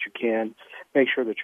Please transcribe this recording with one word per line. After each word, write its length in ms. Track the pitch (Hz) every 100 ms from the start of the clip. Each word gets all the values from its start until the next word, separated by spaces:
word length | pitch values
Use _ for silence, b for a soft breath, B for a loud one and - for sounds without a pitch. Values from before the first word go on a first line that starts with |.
you 80 | - -
can. 380 | 120 113 110 - B B B
Make 140 | 147 127
sure 100 | -
that 120 | 120 104